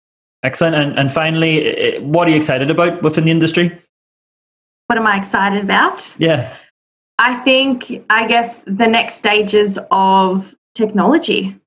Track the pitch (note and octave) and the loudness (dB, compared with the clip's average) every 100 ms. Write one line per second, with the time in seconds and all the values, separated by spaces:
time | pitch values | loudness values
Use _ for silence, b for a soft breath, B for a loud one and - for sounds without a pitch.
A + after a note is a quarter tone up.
0 | _ _ _ - C3 - E3 D3+ C#3+ - | _ _ _ -8 -8 -2 0 0 -2 -2
1 | C#3 D#3+ D#3+ D#3+ E3 D#3 - - A#2+ - | -2 -2 -2 0 0 0 -2 -2 -2 -2
2 | C#3 E3 E3+ D#3 D3+ C3 C#3 D#3+ F3 E3+ | -2 0 2 2 0 -2 0 0 0 0
3 | D3+ D#3+ D#3+ E3 D#3+ F3 F3 - _ _ | -2 0 2 2 2 0 -2 -4 _ _
4 | _ _ _ _ _ _ _ _ - A#3 | _ _ _ _ _ _ _ _ -6 -2
5 | G#3+ G3 G3 G3 G3+ G3+ G3 G3 E4+ - | 0 -2 -2 0 0 0 0 2 0 -2
6 | - - E3 C#3+ - B B _ _ _ | -12 -2 0 0 -2 B B _ _ _
7 | _ - A#3+ B3 C4+ C4 C4+ B3 - - | _ 0 0 0 2 2 2 -2 -8 -12
8 | - A3 A3+ A#3 A#3 - - G3 A3+ A3+ | -2 0 2 0 0 -8 -8 0 2 0
9 | - - G#3+ G#3+ G3+ G#3 G#3 G3 - F#3+ | -4 -4 -2 0 2 2 0 -2 -2 0
10 | F#3+ F#3 F#3 F#3+ - _ _ - G#3+ G3 | 4 4 4 0 -6 _ _ -4 -2 0
11 | A3+ D#4+ - - F#3+ - | 2 2 0 -4 -4 -12